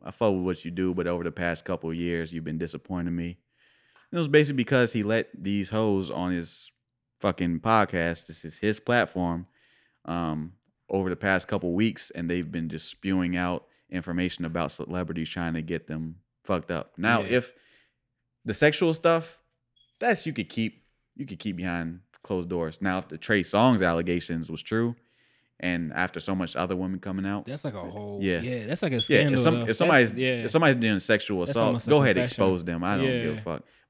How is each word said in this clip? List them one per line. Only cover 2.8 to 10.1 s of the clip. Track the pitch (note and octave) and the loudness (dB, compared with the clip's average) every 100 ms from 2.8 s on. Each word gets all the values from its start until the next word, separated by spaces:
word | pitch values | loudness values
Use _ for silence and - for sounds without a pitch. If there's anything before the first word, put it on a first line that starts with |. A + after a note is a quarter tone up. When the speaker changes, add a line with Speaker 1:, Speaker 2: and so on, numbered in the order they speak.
| - F2+ F2 E2+ | -8 -6 -4 -4
Speaker 1:
me." | E2+ F2 _ _ _ _ _ _ _ | -6 -10 _ _ _ _ _ _ _
And | F3 | -4
it | |
was | D3+ | 4
basically | D3+ C#3+ C3+ | 6 6 2
because | A2+ C3 A#2+ | 2 4 4
he | A2+ | 2
let | G#2 A2+ - | 2 0 0
these | - G2 G2+ F#2+ | -6 -2 -2 0
hoes | G#2+ A2 G2 E2 | 0 2 2 0
on | B1 F2+ | -4 -2
his | F2+ E2 - - _ _ _ _ _ | -2 -4 -12 -20 _ _ _ _ _
fucking | G2+ F2 F2 E2 | -2 0 -2 0
podcast, | A2+ A2+ G2 F2+ E2+ E2 - | 4 4 4 0 -2 -4 -10
this | D#2+ D#2+ | -16 -16
is | - | -4
his | G#2 G#2+ | -2 -2
platform, | - A#2+ F2+ F#2 F2 E2+ F2 _ _ _ _ _ | 0 2 2 0 -2 -2 -8 _ _ _ _ _
um, | - | -8